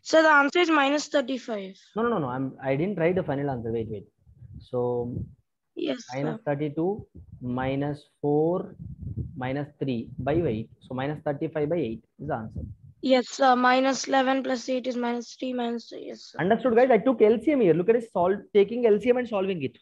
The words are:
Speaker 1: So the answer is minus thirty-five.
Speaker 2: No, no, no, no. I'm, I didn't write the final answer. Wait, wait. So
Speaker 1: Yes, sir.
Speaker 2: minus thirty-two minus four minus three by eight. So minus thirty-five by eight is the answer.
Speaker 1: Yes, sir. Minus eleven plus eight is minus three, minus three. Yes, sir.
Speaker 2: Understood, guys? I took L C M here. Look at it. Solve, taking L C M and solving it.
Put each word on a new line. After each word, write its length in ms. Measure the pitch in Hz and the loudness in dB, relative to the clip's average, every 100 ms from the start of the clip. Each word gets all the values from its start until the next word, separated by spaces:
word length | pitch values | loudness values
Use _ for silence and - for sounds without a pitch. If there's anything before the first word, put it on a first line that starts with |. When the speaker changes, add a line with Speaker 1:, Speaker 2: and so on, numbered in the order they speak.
Speaker 1:
So 180 | - 320 | 2 4
the 80 | 311 | 6
answer 300 | 285 277 349 | 6 4 2
is 100 | 339 | 2
minus 380 | 302 277 294 - | 4 2 0 0
thirty-five. 680 | 294 247 254 247 208 190 196 _ 208 | -2 -2 -6 -6 -8 -10 -16 _ -4
Speaker 2:
No, 80 | |
no, 60 | 233 | -2
no, 80 | 214 | 0
no. 80 | 131 | -2
I'm, 260 | 127 135 - | -4 -6 -6
I 120 | 135 139 | -4 -2
didn't 240 | 185 180 | -2 0
write 160 | 165 185 | 0 0
the 80 | |
final 260 | 151 139 143 | -2 -2 -2
answer. 220 | 127 113 | -4 -4
Wait, 160 | 117 110 | -4 -4
wait. 160 | 104 - _ _ _ - - | -8 -12 _ _ _ -20 -20
So 560 | - 123 123 120 120 117 - - _ _ _ - | -8 -4 -2 -2 -4 -6 -10 -14 _ _ _ -8
Speaker 1:
Yes, 300 | - 254 - | -6 -6 -8
sir. 140 | 131 | -6
Speaker 2:
minus 180 | 151 220 151 | -6 -6 -6
thirty-two 600 | 143 151 156 170 208 - - - - | -4 -4 -4 -4 -4 -10 -20 -20 -12
minus 600 | 123 123 131 139 143 143 _ _ | -8 -4 -4 -4 -4 -8 _ _
four 540 | 147 147 160 185 - - - - - - - - | -2 0 0 -2 -6 -14 -16 -14 -12 -10 -10 -8
minus 300 | 127 139 143 - | -6 -6 -8 -8
three 300 | 139 117 - - | -6 -4 -6 -8
by 140 | 127 | -2
eight. 360 | 160 160 110 110 _ | 0 0 -4 -8 _
So 120 | - | -14
minus 280 | 127 139 151 | -8 -8 -6
thirty-five 460 | 151 139 156 156 147 | -6 -6 -6 -4 -2
by 60 | 170 | -2
eight 280 | 117 113 _ _ | -4 -6 _ _
is 80 | 143 | -8
the 80 | 127 | -8
answer. 260 | 110 - - - - - | -8 -10 -12 -14 -20 -8
Speaker 1:
Yes, 260 | 262 254 233 | 0 2 0
sir. 260 | - 269 247 | 2 4 4
Minus 520 | 254 254 262 247 - | 4 4 2 -2 0
eleven 340 | 269 262 269 | 2 2 0
plus 260 | 262 254 254 | -2 -4 -2
eight 180 | 254 247 | -4 -4
is 80 | 247 | -4
minus 400 | 240 240 233 - | -4 -4 -8 -10
three, 180 | 262 | -6
minus 360 | 247 233 233 - | -4 -4 -6 -10
three. 160 | - - | -16 -14
Yes, 240 | 226 - | -14 -14
sir. 80 | - | -4
Speaker 2:
Understood, 360 | 170 226 208 208 | 0 2 4 4
guys? 140 | 262 | 6
I 60 | 233 | 6
took 240 | 262 233 | 4 4
L 160 | 214 226 | 6 6
C 80 | 311 | 2
M 80 | 285 | 4
here. 120 | 185 | 4
Look 160 | 160 180 | 4 4
at 80 | 233 | 2
it. 120 | 226 | 2
Solve, 280 | 196 175 202 - | 0 2 0 2
taking 320 | 208 202 233 233 | 4 4 4 4
L 120 | 208 | 4
C 80 | 247 | 4
M 80 | 247 | 0
and 100 | 240 | 0
solving 340 | 202 190 180 | -2 -2 -2
it. 140 | 127 - | -4 -8